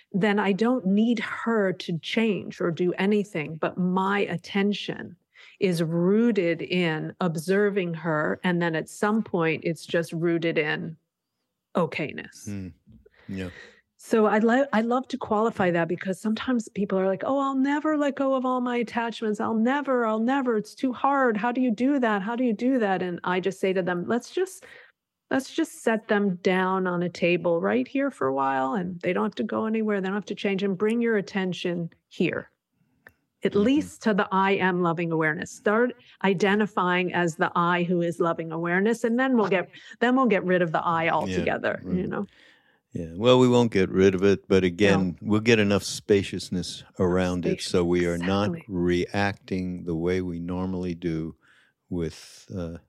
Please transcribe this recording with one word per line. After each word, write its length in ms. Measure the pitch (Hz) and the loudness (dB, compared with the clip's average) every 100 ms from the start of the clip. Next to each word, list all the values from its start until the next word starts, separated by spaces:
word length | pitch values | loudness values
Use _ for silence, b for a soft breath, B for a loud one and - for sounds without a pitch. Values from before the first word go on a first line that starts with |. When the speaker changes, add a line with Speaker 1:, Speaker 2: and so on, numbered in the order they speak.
| B | B
Speaker 1:
then 280 | 196 208 202 | -2 0 2
I 120 | 196 | 0
don't 340 | 185 226 254 180 | 2 2 2 2
need 340 | 202 226 233 | 2 2 0
her 540 | - - 233 226 190 | -4 -6 -2 0 0
to 240 | 180 - 165 | -2 -6 -6
change 600 | - 233 226 180 - - | -4 0 0 0 -6 -4
or 120 | 180 | -4
do 220 | 160 180 | 0 -2
anything, 640 | - 196 208 196 165 151 160 | 0 0 0 0 -6 -8 -6
but 220 | 180 - | -6 -2
my 420 | 180 185 190 202 | 0 0 0 0
attention 920 | - 170 - 202 202 202 - - - 180 _ B B B | -2 -4 -4 0 0 0 -6 -10 -12 -16 _ B B B
is 220 | 185 170 | 0 0
rooted 800 | 160 170 180 208 240 208 170 165 | 0 2 4 4 4 2 0 0
in 540 | - 180 170 156 156 - | -2 0 0 0 -6 -4
observing 720 | 180 160 160 196 208 196 175 | -4 -2 0 2 2 0 -2
her. 460 | 160 165 151 165 - | -4 -2 0 0 -2
And 180 | 185 175 | 0 0
then 140 | 170 160 | 0 -2
at 140 | - | -6
some 340 | - 208 220 | -4 0 0
point, 380 | - 180 160 151 | 0 0 0 0
it's 220 | 170 160 - | -4 -6 -2
just 260 | 175 165 | -2 -2
rooted 460 | 165 170 170 165 160 | -2 0 0 0 -2
in 400 | 151 156 165 165 _ _ _ _ _ _ _ 196 | -2 -4 -8 -12 _ _ _ _ _ _ _ -4
okayness. 680 | 160 - 139 80 - - 104 | -2 -4 -8 -8 -14 -14 -12
Speaker 2:
Hmm. 220 | 98 92 - _ - - b b | -10 -10 -14 _ -20 -20 b b
Yeah. 220 | 95 90 B B B B _ | -10 -10 B B B B _
Speaker 1:
So 280 | - 226 214 | 0 2 4
I 140 | 208 | 4
lo-, 260 | 226 254 277 | 4 4 2
I 80 | 208 | 0
love 260 | 233 247 254 | 0 -2 -2
to 80 | 254 | -8
qualify 520 | - 208 226 - 180 | -2 0 0 0 2
that 160 | 170 165 | 2 0
because 320 | 175 190 185 | -2 -6 -4
sometimes 480 | 214 220 - 247 - | -4 -4 -2 -2 -2
people 280 | - 202 190 | -4 -2 0
are 80 | 190 | 0
like, 180 | 190 | 0
"Oh, 160 | - 277 | -2 0
I'll 160 | 269 269 | 0 0
never 420 | 277 294 311 302 | 0 0 0 0
let 180 | 285 277 | 0 0
go 180 | 269 | 0
of 120 | 262 254 | 0 0
all 140 | 254 | -2
my 180 | 247 240 | 0 -2
attachments. 600 | 226 240 233 226 220 208 | -2 -4 -4 -4 -4 -2
I'll 140 | 220 | -2
never, 520 | 226 233 285 277 254 226 | 0 2 0 0 0 0
I'll 140 | 220 | 0
never, 380 | 233 277 254 220 | 0 0 0 -2
it's 160 | 208 | -2
too 180 | - 262 | -4 -4
hard. 460 | 233 277 277 254 208 | 0 0 2 2 2
How 140 | 240 | 0
do 100 | 247 | 0
you 100 | 254 | 0
do 280 | 202 254 285 | 2 2 2
that? 240 | 233 208 | 2 0
How 120 | 196 240 | -2 -2
do 80 | |
you 100 | 254 | 0
do 260 | 208 247 262 | 0 0 2
that?" 240 | 202 185 | 2 0
And 160 | 180 175 | -2 -4
I 160 | 180 185 | -2 -2
just 200 | 185 185 | -2 0
say 140 | 190 | 0
to 100 | 190 | 0
them, 220 | 180 180 - | 0 -2 -2
"Let's 240 | 233 - | -2 -2
just, 340 | 359 370 - B B B B _ _ - | -4 -4 -6 B B B B _ _ -4
let's 240 | 262 262 | -4 -2
just 300 | - 311 - | -4 -6 -4
set 240 | 240 220 - | -2 -2 0
them 300 | 208 202 175 | 0 0 0
down 500 | 196 185 185 190 185 | 0 0 0 0 -2
on 160 | 175 | -2
a 60 | 175 | -4
table 520 | - 175 175 175 170 | -2 0 2 0 0
right 260 | 196 233 247 | 0 -2 -2
here 220 | 269 277 | -2 -2
for 180 | - 269 | -2 -2
a 60 | |
while, 400 | 269 269 269 262 | 0 0 0 0
and 260 | 233 180 175 | -2 -4 -6
they 120 | - | -4
don't 120 | 185 214 | -2 -2
have 100 | - | -4
to 80 | |
go 220 | 214 220 220 | -4 -2 -2
anywhere. 340 | 220 214 202 | -2 -2 -2
They 60 | 190 | -2
don't 80 | 202 | -4
have 100 | - | -6
to 100 | 196 | -4
change, 280 | 202 196 | -2 -2
and 120 | 202 185 | -2 0
bring 220 | 214 233 | 0 0
your 180 | 233 214 | 0 0
attention 720 | 190 196 185 175 185 175 165 _ _ | -2 -4 -4 -4 -4 -4 -6 _ _
here, 400 | - 175 - - _ _ _ _ _ - _ _ _ | -2 -2 -2 -8 _ _ _ _ _ -20 _ _ _
at 80 | 196 | -2
Speaker 2:
Mm-hmm. 100 | 202 | 2
Speaker 1:
least 400 | 214 294 180 - | 4 2 0 -4
to 120 | 226 208 | 0 0
the 120 | - | 2
"I 220 | 190 196 | 2 2
am 280 | 202 185 180 | 2 2 2
loving 300 | 170 165 170 | 0 0 0
awareness." 400 | 160 156 165 - | 0 0 0 -6
Start 420 | - 214 214 247 - B B | -4 0 2 2 -2 B B
identifying 880 | 190 190 202 202 208 208 180 180 180 | 0 2 2 2 0 0 2 2 0
as 220 | 175 175 160 | 0 0 0
the 160 | 180 180 | -2 2
"I" 280 | 175 175 | 2 2
who 180 | 175 175 | 2 0
is 180 | 170 170 | 0 0
loving 320 | 170 170 165 | 0 -2 -4
awareness, 520 | 165 170 180 208 226 | -4 0 2 2 2
and 160 | 233 240 | 0 0
then 180 | 269 240 | 2 2
we'll 100 | 185 | 2
get, 200 | 185 170 B B B | 0 -2 B B B
then 160 | 240 254 | 2 4
we'll 100 | 247 | 4
get 180 | 196 | 2
rid 200 | 180 180 | 2 2
of 80 | 170 | 2
the 100 | 160 | 0
I 200 | 170 165 165 | 0 0 0
Speaker 2:
Yeah, 60 | |
Speaker 1:
altogether, 680 | 160 185 185 160 - 110 - | 0 0 -2 0 0 -2 -4
Speaker 2:
right. 120 | - 180 | -2 -2
Speaker 1:
you 100 | - | -2
know?" 180 | - 202 b b b b b b | -4 -6 b b b b b b
Speaker 2:
Yeah, 180 | - 82 85 | -10 -10 0
well, 240 | 123 127 | 6 8
we 80 | 127 | 8
won't 240 | 120 117 | 6 4
get 180 | 98 92 | 2 2
rid 260 | 95 98 92 | 6 6 6
of 80 | 101 | 4
it, 240 | 95 - | 4 4
but 160 | 95 92 | 4 4
again, 500 | 85 98 95 92 78 | 4 4 4 2 -4
Speaker 1:
No. 80 | 107 | 0
Speaker 2:
we'll 100 | 107 | 2
get 200 | 113 110 | 4 4
enough 220 | 101 101 | 4 2
spaciousness 1040 | - - - 101 92 92 - 90 85 - - - | 0 -4 2 2 2 -6 -6 -6 -6 -10 -10 -2
around 460 | 92 90 92 90 80 | 0 2 0 -2 -2
it, 60 | - | -4
Speaker 1:
Spacious, 100 | - | -2
Speaker 2:
so 140 | 95 87 | 0 2
we 200 | 87 87 | 2 0
are 120 | 85 | -2
not 320 | 87 98 104 | 0 0 0
Speaker 1:
exactly. 160 | 165 107 | -4 -6
Speaker 2:
reacting 1160 | 90 87 87 85 101 101 - - 95 92 90 85 | -2 0 0 0 -2 -2 -4 -6 -6 -6 -8 -6
the 100 | 80 | -4
way 240 | 87 92 | -2 -2
we 200 | 92 85 | -4 -6
normally 520 | 85 90 92 92 90 | -6 -4 -4 -4 -6
do 440 | 85 85 80 80 - b b b b - | -6 -4 -4 -6 -12 b b b b -8
with, 640 | 87 80 - - - - | -6 -6 -8 -18 -20 -14
uh, 260 | 101 85 82 | -10 -10 -10